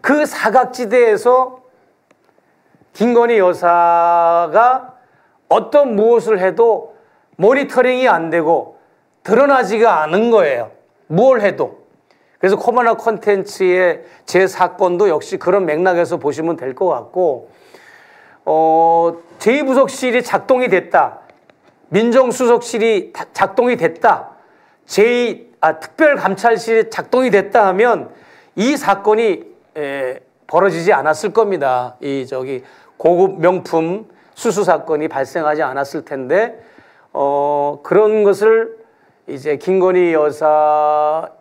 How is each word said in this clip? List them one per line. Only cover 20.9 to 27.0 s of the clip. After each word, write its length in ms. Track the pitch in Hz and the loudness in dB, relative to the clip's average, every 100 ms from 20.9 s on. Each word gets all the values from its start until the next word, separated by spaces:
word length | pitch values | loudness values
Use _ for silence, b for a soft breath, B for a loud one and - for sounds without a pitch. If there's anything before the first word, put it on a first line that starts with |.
| 180 139 - - _ _ _ _ _ _ | 0 0 -4 -20 _ _ _ _ _ _
민정수석실이 1200 | 180 233 233 254 - 247 233 - 233 226 208 - | -2 2 2 2 0 0 0 0 -2 0 0 -4
다-, 140 | - - | -14 -14
작동이 440 | - 196 196 247 240 | -4 -4 0 0 0
됐다, 540 | 160 160 - - - b b b b b _ | -2 0 0 0 -4 b b b b b _
제이, 640 | - 220 240 240 - - _ | 0 2 2 -2 -6 -16 _
아, 180 | 160 156 | -2 -2
특별감찰실이 1080 | - - 311 277 185 190 233 226 - 226 220 | -10 0 2 2 -2 0 0 0 0 0 0
작동이 400 | - | -6